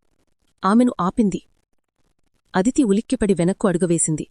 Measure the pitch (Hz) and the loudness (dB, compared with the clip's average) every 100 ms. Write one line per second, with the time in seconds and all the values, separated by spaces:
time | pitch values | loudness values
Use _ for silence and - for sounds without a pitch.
0 | _ _ _ _ _ _ 185 226 247 - | _ _ _ _ _ _ 2 4 2 0
1 | 180 - 208 - - _ _ _ _ _ | -4 0 -2 -2 -10 _ _ _ _ _
2 | _ _ _ _ _ 185 202 - 233 196 | _ _ _ _ _ -2 0 0 2 0
3 | - 254 202 180 175 196 208 170 175 165 | -2 -4 0 0 0 0 -2 0 0 -2
4 | - 151 - | -2 -4 -8